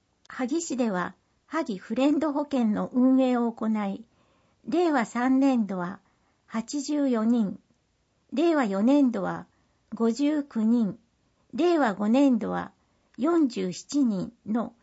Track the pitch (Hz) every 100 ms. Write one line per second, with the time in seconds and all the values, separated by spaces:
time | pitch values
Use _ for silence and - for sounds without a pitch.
0 | _ _ - - 247 330 339 254 233 180
1 | 180 - _ _ _ 320 302 185 - 233
2 | 285 294 311 277 294 262 220 190 185 254
3 | 254 262 254 240 233 233 220 214 202 202
4 | - _ _ _ _ _ - 330 339 277
5 | 214 240 254 262 269 247 202 185 175 -
6 | _ _ _ _ _ 226 226 285 285 294
7 | 277 233 220 240 196 - _ _ _ _
8 | _ _ _ 262 339 302 226 190 226 294
9 | 254 214 175 170 175 _ _ _ _ 220
10 | 226 233 285 302 285 226 220 240 202 -
11 | _ _ _ _ _ 226 349 330 240 190
12 | 208 254 277 226 190 180 175 _ _ _
13 | _ - 294 339 269 196 185 170 - 285
14 | 247 190 165 - 202 233 - -